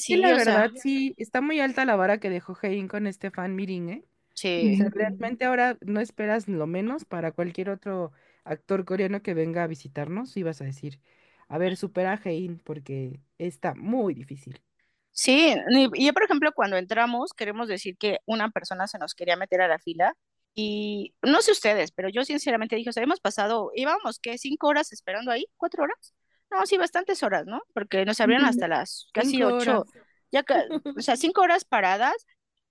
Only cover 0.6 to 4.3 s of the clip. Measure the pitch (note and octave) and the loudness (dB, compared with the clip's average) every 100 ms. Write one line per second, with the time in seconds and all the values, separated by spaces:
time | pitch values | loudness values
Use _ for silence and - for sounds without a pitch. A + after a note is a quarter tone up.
0.6 | A3+ B3 C#4 C4+ C4+ - A3 B3+ C#4+ D#4 | 4 0 -2 0 -2 -4 -4 -2 0 0
1.6 | C4+ B3+ C4 G3+ F#3 G#3 G3+ F3+ - F#3 | 0 0 2 4 4 2 -2 -4 -6 -6
2.6 | G3+ G3+ F#3+ G#3 G#3 F#3+ G3 - F#3 F#3+ | -4 -4 -4 -4 -6 -6 -10 -8 -6 -6
3.6 | G3 F#3 E3+ A#3 - _ _ | -6 -6 -6 -10 -16 _ _